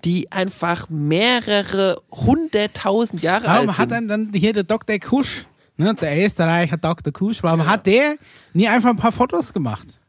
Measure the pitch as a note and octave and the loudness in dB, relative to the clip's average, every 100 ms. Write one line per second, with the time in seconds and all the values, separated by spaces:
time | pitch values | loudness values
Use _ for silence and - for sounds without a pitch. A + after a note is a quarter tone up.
0 | E3+ F3+ - F#3+ F#3+ - E3+ F3 - D#3 | 0 -2 -2 -4 -4 -4 -4 -4 -4 -4
1 | D3 D#3+ A3+ B3 A3+ G#3 F#3+ G3 F#3+ - | 0 2 2 0 0 -2 0 0 0 -2
2 | _ - - C#4+ D#4+ G#3 G#3 - - G3+ | _ -2 2 2 2 -2 -2 -2 0 0
3 | A#3 F3 D#3+ F#3+ A#3 G3+ A3+ F3 A#3+ A#3 | 0 -2 0 0 2 2 2 0 -2 -2
4 | A3+ G#3 G#3+ G3+ G3+ G#3+ F#3 A3 - G#3 | -4 -4 -2 0 0 0 -2 -4 -2 -6
5 | - C4 C4+ - - _ _ - F3+ A3+ | 0 0 0 -6 -14 _ _ -2 0 0
6 | D#3+ D3 G3+ - E3 E3+ F3 D#3 D#3+ E3 | -2 0 0 2 0 2 0 -2 -4 0
7 | - - G3 A3+ F3 E3 D#3 G#3 - A3 | 0 0 -4 -2 0 0 2 0 4 2
8 | D4 D4+ _ - _ E3+ A3 A#3 A#3 G#3+ | 2 -2 _ -20 _ 0 2 4 2 2
9 | A#3 - B3 F4 - - C3 G#2+ - - | 0 0 -2 -2 -4 -4 -4 -6 -12 -20